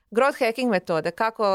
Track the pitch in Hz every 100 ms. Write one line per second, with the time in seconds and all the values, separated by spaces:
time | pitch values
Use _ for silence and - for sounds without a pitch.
0 | _ 208 269 - 233 226 247 185 180 165
1 | 165 165 226 226 208